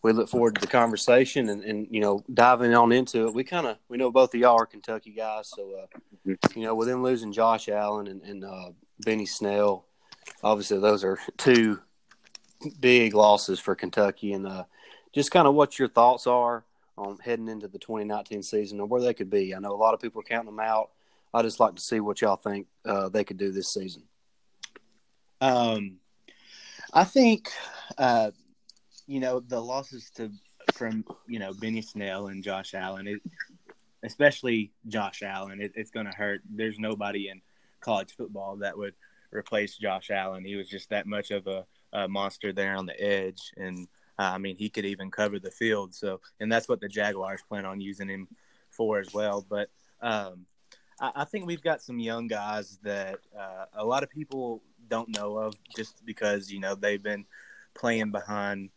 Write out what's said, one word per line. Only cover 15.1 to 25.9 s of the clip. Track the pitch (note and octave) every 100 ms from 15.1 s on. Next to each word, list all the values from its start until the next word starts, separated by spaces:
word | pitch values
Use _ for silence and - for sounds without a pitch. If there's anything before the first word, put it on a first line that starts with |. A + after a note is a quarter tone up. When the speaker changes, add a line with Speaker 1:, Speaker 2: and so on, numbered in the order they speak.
Speaker 1:
just | - C#3
kinda | F#3 D3
what | D3 C#3 -
your | B2+
thoughts | - A#2+ B2 -
are | B2 A#2+ A#2 _ _ _ -
on | G2+ G2+
heading | B2 A#2 A2+
into | A2 G#2
the | F#2+
twenty | - A2
nineteen | G#2 G2+ G2 G#2
season | F#2+ G#2+ G2+ G2+
or | G#2
where | B2
they | B2
could | A#2 F#2+
be. | G#2 F#2+
I | F#2+
know | G2+
a | G2+
lot | A2
of | A2
people | A#2 -
are |
counting | - A#2 A2+
them | G#2+
out. | A2 A2 A2 _ _ _ _
I | A#2
just | A#2 -
like | A2+ F2
to |
see | - A2+
what | G#2 G2+
y'all | A2 F#2+
think, | G#2+ G2+ G2 _
uh, | A2 G2+ G2
they | G#2+
could | G2+ F#2+
do | G2+
this | F#2+ F#2
season. | G#2 F#2+ E2+ _ _ _ _ _ _ - - _ _ _ _ _ _
Speaker 2:
Um, | C3 B2 A#2 A2 G2+